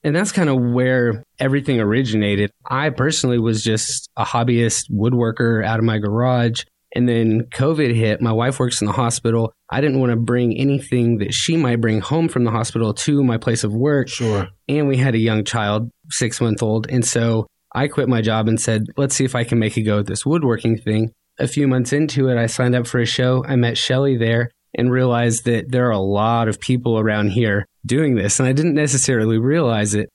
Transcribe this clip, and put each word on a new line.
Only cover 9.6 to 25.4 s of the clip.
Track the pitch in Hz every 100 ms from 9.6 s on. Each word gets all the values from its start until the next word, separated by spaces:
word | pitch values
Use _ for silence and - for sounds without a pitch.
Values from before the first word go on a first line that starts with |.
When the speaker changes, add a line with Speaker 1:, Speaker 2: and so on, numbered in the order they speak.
| _
Speaker 1:
I | 123
didn't | 147 135
wanna | 127 117
bring | 113 123 123 -
anything | 139 139 139 123 117 117
that | 101
she | - - 165
might | 135 117
bring | 113 107
home | 101 156 165
from | 135 120
the |
hospital | 110 113 117 113
to | 107 - 143
my | 131 113
place | - 110 107
of |
work. | 107 139 143 123
Speaker 2:
Sure. | - 117 104 92 - -
Speaker 1:
And | 143 143
we | 131
had | 135
a | 113
young | 110 110
child, | 101 117 104 104 117 _ -
six-month-old. | - 117 - 117 104 113 110 110
And | 127
so | 113 120 117 113 107 _ _ -
I | 147
quit | - 127
my | 120
job | 110 110 110
and | 110
said, | - 110 110 -
"Let's | 139 -
see | 131
if | 123
I |
can | 117 117
make | 107 -
a |
go | 110 104
at | 104
this | 98 -
woodworking | 165 139 113 113 113
thing." | - 107 113 _ _ -
A | 135
few | - 143
months | 127 123
into | 147 151 143 131
it, | 120
I | 117
signed | - 123 123
up | 120
for | 127
a | 113
show. | - 127 127 127
I | 131
met | 120 113
Shelley | - 131 139 127
there | 113 117 120 _ _
and | - 123
realized | 127 127 120 120 113